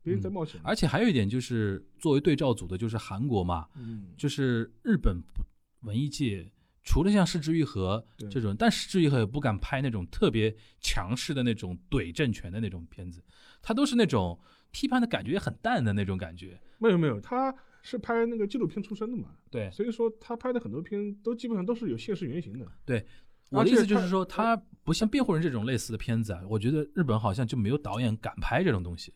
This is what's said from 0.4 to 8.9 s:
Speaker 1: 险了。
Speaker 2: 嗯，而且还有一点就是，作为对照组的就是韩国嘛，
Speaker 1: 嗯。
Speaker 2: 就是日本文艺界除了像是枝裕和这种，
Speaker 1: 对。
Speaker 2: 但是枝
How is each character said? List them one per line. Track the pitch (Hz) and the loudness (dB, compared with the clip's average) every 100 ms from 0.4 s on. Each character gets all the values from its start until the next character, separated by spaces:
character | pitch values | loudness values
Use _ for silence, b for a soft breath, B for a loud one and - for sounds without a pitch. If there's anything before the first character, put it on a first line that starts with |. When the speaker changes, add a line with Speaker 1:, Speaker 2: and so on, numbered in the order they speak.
Speaker 1:
险 | 151 90 | -6 -6
了。 | |
Speaker 2:
嗯， | 80 | -4
而 | 156 | 0
且 | 160 | 2
还 | 147 | 4
有 | 240 | 4
一 | |
点 | 139 101 | 4 2
就 | 127 | 0
是， | 120 117 104 98 - - | -2 0 0 -2 -8 -4
作 | 160 | 2
为 | 139 | 4
对 | 156 143 | 4 2
照 | 143 | 2
组 | 113 87 | 0 -2
的 | 92 | -4
就 | 113 | -2
是 | 113 | -4
韩 | - 95 139 | -6 -4 0
国 | 110 | 2
嘛， | 90 85 - 143 | 2 -2 -6 -14
Speaker 1:
嗯。 | 117 110 95 - | -12 -12 -14 -4
Speaker 2:
就 | 147 | -4
是 | 143 131 117 117 - | 0 0 0 -2 -6
日 | - 180 | 0 4
本 | 107 87 - - - _ _ _ | 4 0 -6 -6 -8 _ _ _
文 | 113 107 | -4 -2
艺 | 143 | -2
界 | 139 131 95 78 _ _ _ | -2 -2 -2 -10 _ _ _
除 | - 127 | 2 4
了 | 185 | 6
像 | 208 175 | 4 4
是 | 175 | 0
枝 | 147 | 0
裕 | 165 | 2
和 | 143 101 92 107 - b | 0 0 0 -2 -6 b
这 | 107 127 | -6 -2
种， | 107 | -2
Speaker 1:
对。 | 104 | 4
Speaker 2:
但 | 233 | 2
是 | - | 2
枝 | - | 0